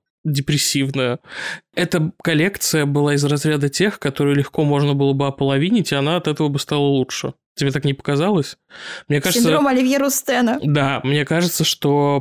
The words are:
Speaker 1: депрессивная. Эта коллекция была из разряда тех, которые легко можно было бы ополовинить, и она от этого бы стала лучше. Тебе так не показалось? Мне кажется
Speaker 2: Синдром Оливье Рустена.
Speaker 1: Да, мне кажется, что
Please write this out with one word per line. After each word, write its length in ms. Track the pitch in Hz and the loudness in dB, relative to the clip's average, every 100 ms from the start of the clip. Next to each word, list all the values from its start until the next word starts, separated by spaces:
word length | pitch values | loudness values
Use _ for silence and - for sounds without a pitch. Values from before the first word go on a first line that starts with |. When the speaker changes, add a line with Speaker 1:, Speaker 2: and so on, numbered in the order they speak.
| _ _ | _ _
Speaker 1:
депрессивная. 920 | 156 143 139 147 - 143 135 139 127 127 - - - - - | -4 -2 -2 -2 0 0 -2 0 -2 -2 -8 -12 -10 -10 -10
Эта 380 | - 180 180 156 - | -4 -2 0 -2 -4
коллекция 640 | - 156 180 - - 160 143 | -2 2 0 -2 -2 0 0
была 280 | 143 147 | 2 2
из 100 | 143 | 2
разряда 440 | 143 147 156 151 143 | 0 0 0 0 0
тех, 300 | - 202 - | 0 -2 0
которые 360 | - 139 143 | -4 0 2
легко 300 | 143 139 - | 2 0 0
можно 300 | 147 143 143 | 2 2 2
было 180 | 139 139 | 2 2
бы 140 | 135 139 | 2 0
ополовинить, 680 | 135 139 139 175 233 156 | 0 0 2 2 2 0
и 20 | |
она 220 | 139 139 175 | 0 0 0
от 120 | 156 | -2
этого 200 | 147 151 | -2 0
бы 100 | 143 | -2
стала 240 | - 147 143 | -2 0 2
лучше. 480 | 139 127 - 127 - _ - | 2 0 -4 -8 -10 _ -4
Тебе 160 | 139 | -2
так 120 | 135 | 0
не 80 | 143 | -2
показалось? 640 | 139 - 143 180 196 139 - _ - - - - | -2 -2 0 2 2 -2 -8 _ -18 -14 -16 -2
Мне 120 | 143 | 0
кажется 220 | 180 233 | 2 2
Speaker 2:
Синдром 240 | 240 - 285 | 2 4 2
Оливье 320 | 254 254 277 | 2 2 2
Рустена. 640 | 277 269 - 247 233 254 | 0 -2 -2 0 0 0
Speaker 1:
Да, 380 | 151 147 139 127 | 0 0 0 -2
мне 220 | 127 147 | -2 -2
кажется, 400 | 139 160 175 - | 0 0 0 0
что 560 | 165 - 147 143 143 139 | -2 -2 0 2 2 0